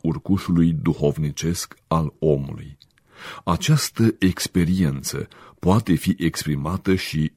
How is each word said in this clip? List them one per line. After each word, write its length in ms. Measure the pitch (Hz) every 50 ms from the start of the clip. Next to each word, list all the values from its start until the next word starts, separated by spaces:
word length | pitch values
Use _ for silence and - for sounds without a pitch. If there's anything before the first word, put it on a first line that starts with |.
| -
urcușului 720 | 82 78 - - - 98 92 - - 87 85 85 85 82
duhovnicesc 1000 | 76 - 82 73 - 73 73 71 78 76 73 71 - - 82 87 - - - - _ _
al 280 | - 82 82 80 69 - -
omului. 600 | - 78 73 69 69 - - - - - - - _ _ _ _ _ _ _ - - - - - -
Această 680 | 87 85 82 - - 156 143 - - - - 113 113 - -
experiență 1080 | - 92 87 - - - - 90 87 80 92 95 90 73 69 67 65 - - 69 - - - - - - - _
poate 360 | - 87 95 113 110 - 87
fi 200 | 76 - 92 - -
exprimată 760 | 82 80 - - - 78 73 71 69 80 90 95 - 95 95
și 380 | 92 - - - 78 78 76 -